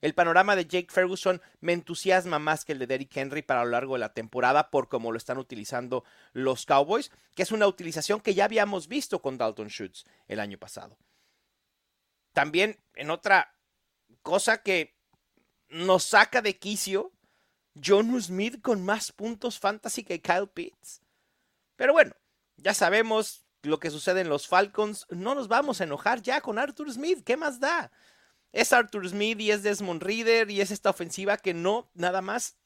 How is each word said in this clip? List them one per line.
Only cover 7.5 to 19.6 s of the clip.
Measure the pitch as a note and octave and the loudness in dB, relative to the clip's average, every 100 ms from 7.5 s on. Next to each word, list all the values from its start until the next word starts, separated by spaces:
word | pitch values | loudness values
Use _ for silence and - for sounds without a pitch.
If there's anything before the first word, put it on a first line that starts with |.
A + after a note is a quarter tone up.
una | A3 G3+ | 2 2
utilización | F#3+ E3+ D#3+ - G#3 | 2 -8 -6 -2 -2
que | G#3+ | 0
ya | G3 G#3 | 2 2
habíamos | A3 G#3 G3+ D#3 | 2 0 -2 -6
visto | B3+ - F#3+ | -6 -4 -4
con | C3+ C3 | -6 -2
Dalton | A2+ A2 G#2+ | -4 -4 -12
Schultz | - G2 - - _ _ | -10 -12 -12 -20 _ _
el | G#2 | -8
año | G#2 G2 | -8 -10
pasado. | - - - _ _ _ _ _ _ _ _ _ _ _ _ _ _ | -16 -18 -18 _ _ _ _ _ _ _ _ _ _ _ _ _ _
También | - D3 D#3+ G#3 G#3+ _ | -2 0 2 0 -2 _
en | - D3 | -14 -6
otra | E3+ G#3 F#3+ - _ _ _ _ _ _ _ | -6 4 4 4 _ _ _ _ _ _ _
cosa | - F3+ G#3+ A3 | -2 0 2 0
que | - F#3 D3+ _ _ _ _ _ _ _ _ | 0 -2 -2 _ _ _ _ _ _ _ _
nos | E3 F3+ F#3 | -6 4 4
saca | - G#3+ G#3+ B3+ | 6 6 6 4
de | G#3+ F#3+ | -2 -4
quicio, | G3 G#3 - F#3+ F#4 _ _ _ _ _ _ | -6 -6 -2 -2 -4 _ _ _ _ _ _
Jonnu | - C#3+ G3+ A3+ B3+ | -10 4 4 6 0
Smith | F3 F#3 G#3+ A#3 | -2 -4 -4 -4
con | - G#3+ | -2 -2
más | F#3 G#3+ - | 0 -2 -4
puntos | - G#3+ A3+ A#3+ | -8 -10 -6 -8
fantasy | - | -2